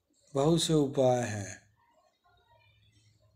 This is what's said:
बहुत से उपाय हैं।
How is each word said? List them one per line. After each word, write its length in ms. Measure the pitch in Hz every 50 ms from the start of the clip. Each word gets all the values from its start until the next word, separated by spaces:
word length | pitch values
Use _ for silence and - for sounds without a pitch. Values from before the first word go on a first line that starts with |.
| _ _ _ _ _ _ -
बहुत 280 | 139 139 156 170 165
से 100 | - -
उपाय 500 | 160 151 143 131 131 139 131 127 123 123
हैं। 400 | 120 107 104 104 98 95 95 - _ _ _ _ _ _ _ _ _ _ _ _ _ _ _ _ _ 960 960 _ _ _ _ _ _ _ _ _ _ _ _ _ _ _ _